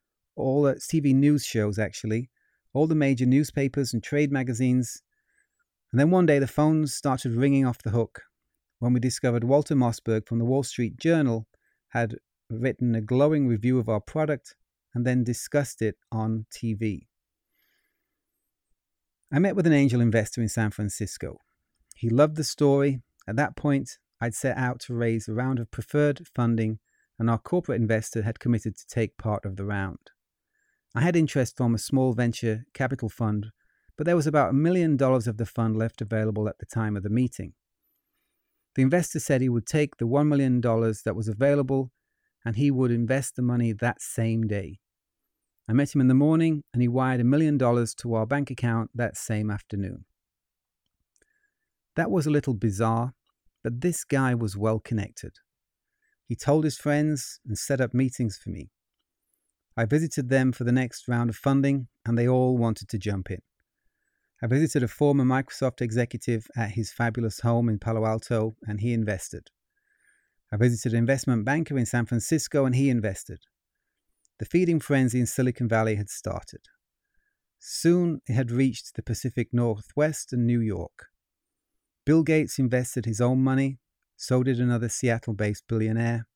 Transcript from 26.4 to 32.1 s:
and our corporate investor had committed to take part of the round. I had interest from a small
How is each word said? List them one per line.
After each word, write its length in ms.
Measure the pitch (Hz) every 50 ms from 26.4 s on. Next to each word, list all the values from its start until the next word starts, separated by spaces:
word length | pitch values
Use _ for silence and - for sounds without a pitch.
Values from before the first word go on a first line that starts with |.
| 120 117 117 113 113 110 110 - _ _ _ _ _ _ _ -
and 100 | 113 117
our 100 | 113 104
corporate 420 | - - 175 180 - - 123 113
investor 420 | 113 104 113 113 113 - - 113
had 160 | 101 113 110 -
committed 380 | - 123 120 110 - 113 -
to 100 | - -
take 320 | - - 123 113 98 - -
part 260 | - 113 104 98 -
of 120 | 98 95
the 80 | 95 98
round. 340 | 101 104 101 98 92 - - _ - _ _ _ _ _ _ _ _ _ _ _ _ _ _ _ _ -
I 60 | 117
had 160 | 151 180 170
interest 400 | 170 160 - - 147 123 - -
from 180 | - 127 117 117
a 40 | 107
small 340 | - - 139 131 131 131